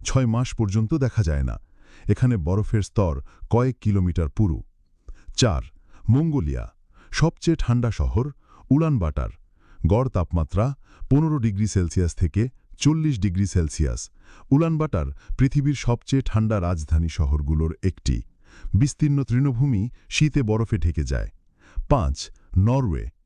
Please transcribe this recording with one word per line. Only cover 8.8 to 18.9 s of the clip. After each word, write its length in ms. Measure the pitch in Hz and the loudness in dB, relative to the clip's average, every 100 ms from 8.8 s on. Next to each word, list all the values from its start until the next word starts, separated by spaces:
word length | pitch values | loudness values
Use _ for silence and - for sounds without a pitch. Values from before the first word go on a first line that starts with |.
| 160 131 80 71 57 - - _ _ - | 2 0 0 -2 -6 -8 -20 _ _ -4
গড় 280 | 82 110 131 | 2 2 2
তাপমাত্রা 560 | 92 90 82 76 95 127 139 - - - | -2 -2 -2 0 0 -2 -4 -14 -14 2
পনেরো 280 | 139 160 151 | 2 4 0
ডিগ্রি 280 | 113 98 110 | 0 0 0
সেলসিয়াস 460 | 98 85 95 87 | 0 0 0 -2
থেকে 280 | - 85 98 123 - _ - | 0 -2 0 -2 -6 _ -2
চল্লিশ 380 | 143 160 156 117 | 0 2 0 0
ডিগ্রি 260 | 101 90 98 | -2 0 0
সেলসিয়াস। 540 | 92 78 - 69 60 - - - - - | 0 -2 -2 -4 -4 -10 -20 -20 -20 0
উলানবাটার 580 | 139 165 156 156 92 69 - - - | 2 2 0 -2 -2 -4 -8 -8 0
পৃথিবীর 380 | 131 147 139 139 - | 2 2 0 0 -2
সবচেয়ে 400 | 120 - 135 - | -2 0 -2 0
ঠান্ডা 300 | 107 110 107 | 0 2 0
রাজধানী 500 | 87 87 76 82 82 - | 0 -2 0 0 0 0
শহরগুলোর 560 | 71 73 73 78 80 - | 0 0 0 0 0 -2
একটি। 340 | 95 - - 60 - _ - - - | -4 -2 -2 -2 -4 _ -20 -14 -2
বিস্তীর্ণ 440 | 101 143 | 2 2